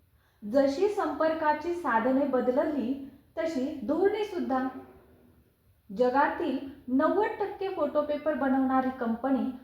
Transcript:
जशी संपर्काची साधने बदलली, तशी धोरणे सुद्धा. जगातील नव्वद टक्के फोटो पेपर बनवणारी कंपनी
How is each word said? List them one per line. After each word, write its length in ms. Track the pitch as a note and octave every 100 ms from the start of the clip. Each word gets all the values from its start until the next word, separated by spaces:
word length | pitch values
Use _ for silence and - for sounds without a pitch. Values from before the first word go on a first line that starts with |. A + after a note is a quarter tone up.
| _ _ _ _ G#3
जशी 380 | C4 C#4 C#4 G4+
संपर्काची 840 | G4+ D#4+ D4 D#4+ D#4+ D4+ D4 E4+
साधने 520 | F4 C#4 A#3 A#3 C4 C#4+
बदलली, 840 | B3+ B3 B3+ E4 D4 A3+ C#4 - - _ -
तशी 420 | E4 D#4 C4+ - G#3+
धोरणे 380 | D#4+ G4 G#4 G#4
सुद्धा. 420 | F4 A#3 C4 C4 - - - - - - _ _ _ _ _ - G3+
जगातील 720 | B3 C4+ D4+ D#4 E4+ C4+ - - -
नव्वद 420 | B3+ D#4 F4 A4 -
टक्के 300 | G4 - G4
फोटो 320 | F#4 D4 D4+
पेपर 320 | D4 D4 D#4
बनवणारी 560 | D4 C4+ C4 C4 C4 B3+
कंपनी 640 | - A#3 A3+ C4+ C4 C4 -